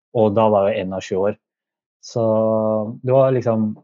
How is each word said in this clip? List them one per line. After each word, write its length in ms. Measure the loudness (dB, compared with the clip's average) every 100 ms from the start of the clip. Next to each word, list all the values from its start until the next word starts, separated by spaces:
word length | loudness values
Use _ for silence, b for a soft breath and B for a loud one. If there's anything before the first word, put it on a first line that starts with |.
| _
Og 200 | 0 2
da 140 | 2 2
var 200 | 2 0
jeg 140 | -2 -6
en 60 |
og 80 | -8
tjue 300 | -6 -2 -2
år. 40 | -4 _ _ _ _ _ _
Så 180 | -10 -4 0 0 0 0 0 -2 -4 -8
det 80 | 0
var 200 | 2 4
liksom, 420 | 2 0 0 -2 -4